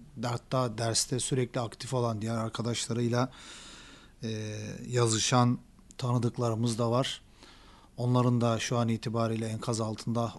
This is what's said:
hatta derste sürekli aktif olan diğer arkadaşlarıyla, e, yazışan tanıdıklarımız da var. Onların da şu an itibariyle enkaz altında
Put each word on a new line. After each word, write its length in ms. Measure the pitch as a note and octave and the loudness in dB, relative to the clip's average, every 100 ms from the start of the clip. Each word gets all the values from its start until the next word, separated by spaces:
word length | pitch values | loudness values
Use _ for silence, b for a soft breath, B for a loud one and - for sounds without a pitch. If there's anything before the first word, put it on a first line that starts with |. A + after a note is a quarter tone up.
| - - | -18 -8
hatta 540 | A#2+ A#2+ - C3 B2 G#2+ | -6 -6 -2 0 0 0
derste 420 | A#2 A2+ - B2+ | 0 0 0 -2
sürekli 400 | - C3 A#2+ C3 | -2 0 0 -2
aktif 340 | A2+ - B2 | -6 -8 -4
olan 280 | C3 A#2+ G#2+ | 0 0 -2
diğer 140 | A2 A2+ | -2 -2
arkadaşlarıyla, 960 | A2+ - A#2 A#2 - A#2 A#2+ A#2+ B2+ B B B B B B B B B | -4 -4 -2 -2 -2 0 2 2 0 B B B B B B B B B
e, 340 | A2+ A2 G#2+ G#2+ G#2+ F#2 - | -8 -6 -6 -8 -10 -10 -2
yazışan 720 | B2 A#2+ A2 - B2+ B2 B2 - - - - | 2 4 4 4 6 6 4 -4 -20 -20 -8
tanıdıklarımız 800 | B2+ B2 A#2 - A#2+ A2 A#2+ A2 | 0 2 2 0 -2 0 0 0
da 140 | A#2 | 2
var. 300 | A#2+ C3+ - - b b b b b b - | 2 0 -4 -14 b b b b b b -4
Onların 440 | B2 B2 B2 B2 | 2 4 6 4
da 180 | A#2 A2+ | 4 2
şu 180 | - A#2+ | 0 0
an 120 | A#2 | 2
itibariyle 580 | A2+ - A2+ A#2 A2 A2+ | 0 -2 0 0 0 -4
enkaz 340 | A2 - A2 | -4 -4 -2
altında 520 | A2 A2 - A#2 A#2 | -2 -4 -2 -2 -2